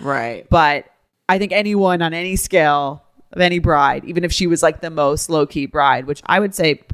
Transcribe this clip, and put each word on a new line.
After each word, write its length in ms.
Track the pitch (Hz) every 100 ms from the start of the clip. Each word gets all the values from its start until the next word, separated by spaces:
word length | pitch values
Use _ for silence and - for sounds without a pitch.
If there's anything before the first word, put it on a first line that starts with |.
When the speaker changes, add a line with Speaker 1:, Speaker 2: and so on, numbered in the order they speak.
Speaker 1:
Right. 440 | 139 135 117 104 -
Speaker 2:
But 360 | 170 147 143 - _ _ _ -
I 100 | 190
think 140 | 196
anyone 500 | 196 208 202 190 175
on 120 | 165 165
any 200 | 185 185
scale 680 | - 185 151 143 139 147 _ _ _
of 100 | 175
any 180 | 175 175
bride, 440 | 170 147 139 127 -
even 180 | 170
if 80 | 175
she 160 | - 175
was, 140 | 165
like, 180 | 160 156
the 80 | 165
most 400 | 156 143 151 -
low-key 380 | 160 139 156 135
bride, 380 | 151 139 127 135
which 140 | 143 -
I 140 | -
would 140 | 202 190
say 260 | 160 139 -